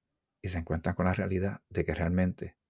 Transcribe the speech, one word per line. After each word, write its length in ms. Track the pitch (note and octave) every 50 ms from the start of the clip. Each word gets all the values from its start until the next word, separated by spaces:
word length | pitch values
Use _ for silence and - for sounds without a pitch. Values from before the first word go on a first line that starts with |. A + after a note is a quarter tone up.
| _ _ _ _ _ _ _ _
y 80 | - F#2+
se 80 | F2 E2+
encuentra 380 | E2 - D#2+ E2 - F2+ F2+
con 100 | - F2+
la 80 | F#2 F#2
realidad 480 | - F#2+ F#2+ F#2+ F#2 F#2 G2+ G#2 - - _
de 160 | - - E2
que 80 | - -
realmente 640 | D#2+ F2 E2 F2 F#2 F#2 F2+ F2+ - - F2 - _ _ _